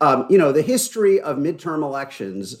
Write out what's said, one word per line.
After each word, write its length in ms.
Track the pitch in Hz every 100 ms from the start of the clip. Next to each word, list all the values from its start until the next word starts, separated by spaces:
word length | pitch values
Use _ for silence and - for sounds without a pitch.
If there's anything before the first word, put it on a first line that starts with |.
Um, 240 | 151 127 -
you 80 | 190
know, 140 | 151
the 100 | 139
history 600 | 156 247 - 226 202 196
of 160 | - 139
midterm 460 | 147 160 170 156
elections, 760 | 147 139 139 - 98 95 98 -